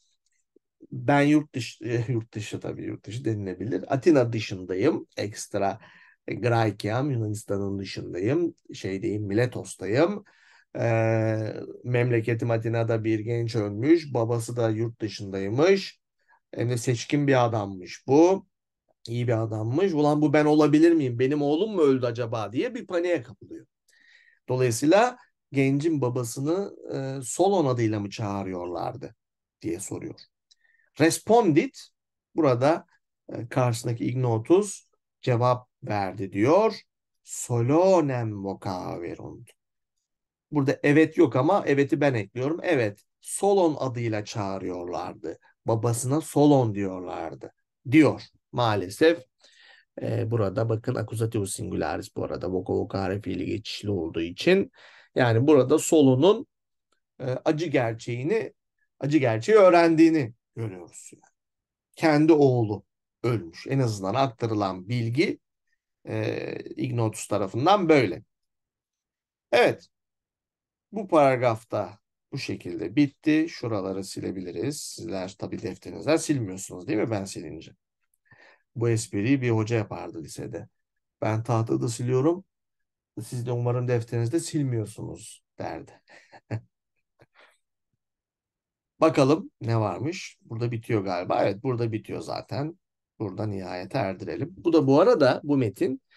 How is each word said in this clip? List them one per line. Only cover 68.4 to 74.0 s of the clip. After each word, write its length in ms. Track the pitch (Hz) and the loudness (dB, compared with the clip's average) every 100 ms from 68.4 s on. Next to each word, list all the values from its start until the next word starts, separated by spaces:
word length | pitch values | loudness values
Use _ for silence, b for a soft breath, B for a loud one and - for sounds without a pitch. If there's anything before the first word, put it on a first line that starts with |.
| _ _ _ _ _ _ _ _ _ _ - | _ _ _ _ _ _ _ _ _ _ 0
Evet. 360 | - 185 - _ _ _ _ _ _ _ _ _ _ _ | 4 4 2 _ _ _ _ _ _ _ _ _ _ _
Bu 160 | 202 190 | -10 2
paragrafta 920 | 160 139 127 123 110 - 107 92 107 _ _ _ | 4 6 4 2 0 -4 -6 -6 -10 _ _ _
bu 60 | 135 | -10
şekilde 580 | - 98 90 87 92 123 | -8 -8 -8 -8 -2 2
bitti. 500 | 143 - 151 156 165 | 2 0 0 2 0
Şuraları 560 | - 120 104 95 95 | -4 -6 -4 -4 -6